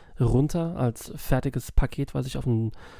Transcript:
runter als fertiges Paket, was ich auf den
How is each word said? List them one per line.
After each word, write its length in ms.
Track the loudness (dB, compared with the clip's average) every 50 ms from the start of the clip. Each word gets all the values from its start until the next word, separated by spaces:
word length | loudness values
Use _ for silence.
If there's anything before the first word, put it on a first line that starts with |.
| -20 -12 -2 0
runter 580 | 2 4 6 4 4 4 2 -2 -2 -2 -2 -2
als 340 | -2 -2 -2 -4 -10 -14 -12
fertiges 560 | -8 0 0 2 2 2 0 -2 -4 -6 0
Paket, 420 | 2 4 4 4 2 -2 -4 -4 -2
was 140 | -4 -4 -4
ich 100 | -4 -4
auf 60 | 0
den 280 | 0 2 2 2 -2 -4 -8 -14 -16 -18 -20